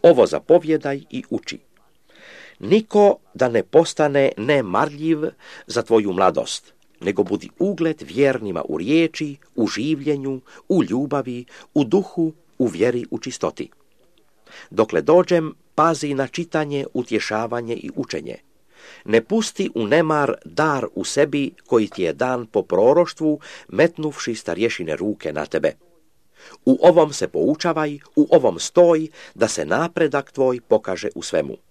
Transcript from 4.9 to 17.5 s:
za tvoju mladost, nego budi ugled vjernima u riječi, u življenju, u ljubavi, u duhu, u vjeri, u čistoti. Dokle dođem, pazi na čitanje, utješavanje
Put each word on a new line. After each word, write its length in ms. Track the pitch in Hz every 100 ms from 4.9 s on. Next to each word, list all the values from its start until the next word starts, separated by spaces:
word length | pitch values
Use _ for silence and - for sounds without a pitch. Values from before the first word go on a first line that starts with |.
| 147 156 156 156 - - - -
za 140 | -
tvoju 320 | - 113 101
mladost, 600 | 90 92 82 - - _ _ _ _
nego 240 | 87 98
budi 260 | 92 101 82 _
ugled 420 | 190 175 160 151
vjernima 600 | - 98 139 127 107 82 -
u 80 | 76
riječi, 580 | 92 160 160 - 151 143 _ -
u 120 | 104
življenju, 720 | 104 135 156 139 143 135 131 _ - _
u 140 | 185
ljubavi, 600 | - 120 143 143 127 123 123 - -
u 100 | 151
duhu, 500 | 127 185 190 - 160 - _ _
u 100 | 123
vjeri, 380 | 82 117 120 -
u 80 | -
čistoti. 500 | - - 80 - - _ _ _ _ _ _ _ _ - -
Dokle 320 | 117 113 82
dođem, 520 | - 170 180 175 156 - _ -
pazi 380 | 160 160 151
na 140 | 135 131
čitanje, 580 | - 170 160 147 143 135
utješavanje 840 | - 123 110 - 107 117